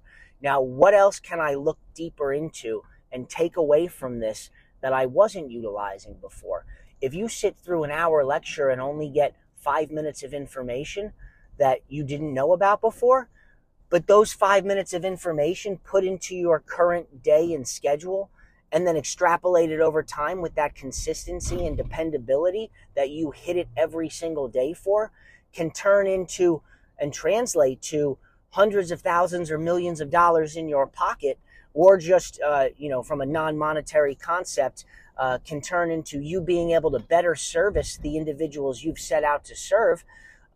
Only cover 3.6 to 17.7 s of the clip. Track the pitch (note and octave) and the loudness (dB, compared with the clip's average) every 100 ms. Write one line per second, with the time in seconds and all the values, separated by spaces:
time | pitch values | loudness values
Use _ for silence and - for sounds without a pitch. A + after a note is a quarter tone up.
3.6 | D3+ D3 F3 - C3 A#2+ A2 A2 - _ | 2 2 2 -6 -10 -6 -6 -8 -14 _
4.6 | _ _ C3 C3 C3 C#3 G#3+ G3+ C#3+ A#2 | _ _ -2 0 0 2 2 0 -12 -10
5.6 | A2+ G2+ G2+ G2 G#2 G2 G2 - F#2+ E2+ | -8 -6 -8 -10 -16 -20 -20 -14 -8 -8
6.6 | - - - - C3 D#3+ A3+ - G3+ - | -8 -20 -20 -8 -8 -6 -8 -4 -4 -4
7.6 | - F3 D3 D3 E3+ D#3 C3+ D#3 - - | -4 -4 -2 -2 2 2 2 -2 -4 -2
8.6 | C3+ B2+ C3+ D3+ D3+ C#3 C#3 - _ _ | 0 0 -4 -6 -4 0 0 -2 _ _
9.6 | D3 D3 D3+ D3+ D#3 C#3+ C#3 D3 C3+ C3 | -2 -2 -2 -6 -8 -8 -10 -10 -10 -10
10.6 | B2 B2 D3 G3+ G#3 - - _ _ - | -8 -8 -8 -10 -10 -12 -20 _ _ 0
11.6 | C3+ B2+ - D3 C#3 C#3+ D3+ C3 D3 F3+ | 2 0 -4 -8 -6 -6 -4 0 2 4
12.6 | G3 G#3 A3+ - A#3+ C4 A#3+ _ _ _ | 4 4 0 2 4 4 2 _ _ _
13.6 | _ _ - F3 E3 G3+ G#3+ - G3 G3+ | _ _ -2 0 6 6 6 4 4 4
14.6 | F#3+ G3 F#3 F3+ F#3 F#3 F3 D3+ D3+ F#3 | 2 -2 -2 -4 -4 -4 -4 0 0 -2
15.6 | G#3 F#3 - F#3+ F#3+ F#3+ - F#3 F3 D#3 | -6 -8 0 0 2 -2 -8 -2 0 0
16.6 | - - F3 F3 D#3+ C#3 D3+ D3+ E3+ D#3 | 0 0 2 2 -4 -6 2 4 2 -2
17.6 | B2 | -6